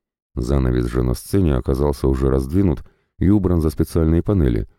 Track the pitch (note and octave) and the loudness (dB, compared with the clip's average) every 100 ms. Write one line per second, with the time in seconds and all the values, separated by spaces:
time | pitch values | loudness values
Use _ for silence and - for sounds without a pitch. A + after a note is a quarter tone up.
0 | _ _ _ C2+ A#1+ C#2 B1+ B1 A#1+ B1 | _ _ _ -8 -2 0 0 0 -2 -2
1 | B1 - - G2+ E2+ C2 - C2 D2 C#2 | -2 -4 -4 0 0 0 -2 0 -2 0
2 | C#2 C2 C2+ C2+ C2 F2+ G2 C2+ - _ | 0 0 0 0 0 0 0 -2 -8 _
3 | _ - F2 G#2 F2+ E2+ D#2 - D#2 E2+ | _ -2 2 2 2 0 0 0 -2 0
4 | D#2+ E2 F#2+ G2+ C2+ A1 G#1 | 2 2 2 2 2 0 -4